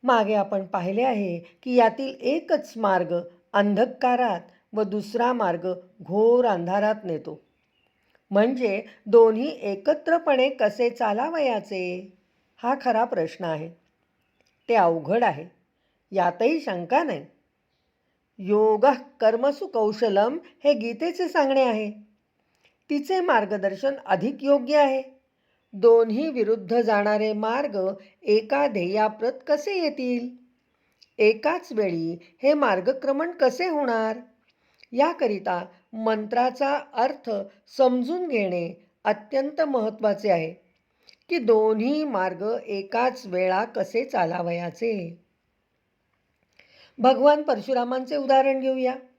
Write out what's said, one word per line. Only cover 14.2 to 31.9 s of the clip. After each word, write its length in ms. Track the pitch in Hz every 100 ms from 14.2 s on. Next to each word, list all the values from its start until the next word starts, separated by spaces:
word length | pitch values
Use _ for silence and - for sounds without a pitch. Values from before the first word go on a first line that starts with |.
| _ _ _ _ -
ते 60 |
अवघड 500 | 226 175 165 147 214
आहे, 200 | 226 143 170 _ _ _ _ _ _
यातही 480 | 190 175 175 233 320
शंका 420 | 285 180 170 269
नाही. 240 | 330 165 151 _ _ _ _ _ _ _ _ _ _ -
योगः 560 | 190 208 220 214 254
कर्मसु 720 | 277 - _ 220 226 269 285 392
कौशलम 720 | 233 214 214 233 196 220 311 - _
हे 80 | 285
गीतेचे 560 | 277 226 - 330 349 359
सांगणे 340 | 339 277 269
आहे. 280 | 254 214 214 214 - _ _ _ _ _ _ _ _
तिचे 300 | 294 285 370
मार्गदर्शन 720 | 349 247 202 208 196 196 269 269 -
अधिक 380 | 190 208 285
योग्य 320 | 269 285 240 294
आहे. 440 | 285 269 262 _ _ _ _ _ _
दोन्ही 580 | 202 226 233 226 220 320
विरुद्ध 500 | 254 208 226 190 233
जाणारे 520 | 226 208 208 208 214
मार्ग 600 | 214 220 247 294 202 190 196 - _
एका 440 | 311 214 220 277 285
ध्येयाप्रत 680 | 202 175 208 214 214 226 254 -
कसे 360 | 302 294 392
येतील? 460 | 320 294 247 247 247 - _ _ _ _ _ _ _ -
एकाच 500 | 214 220 294 339 -
वेळी 460 | 214 202